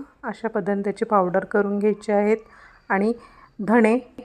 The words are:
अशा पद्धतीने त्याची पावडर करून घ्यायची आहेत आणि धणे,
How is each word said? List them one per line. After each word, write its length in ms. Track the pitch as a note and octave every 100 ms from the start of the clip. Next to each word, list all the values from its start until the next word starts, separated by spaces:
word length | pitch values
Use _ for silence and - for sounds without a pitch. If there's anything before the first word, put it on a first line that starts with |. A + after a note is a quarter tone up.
| C4+ _
अशा 260 | B3 G3 A3
पद्धतीने 340 | A3 G3 G3+
त्याची 220 | G3 G3
पावडर 400 | A3+ G#3 F3+ F#3 F#3
करून 320 | G#3 G3+ G3+
घ्यायची 340 | G#3+ G#3 -
आहेत 360 | G3+ G#3 A3 - - - _ -
आणि 240 | G3 G#3+ A#3 - - - -
धणे, 400 | G3 A#3+ A3 B3 - -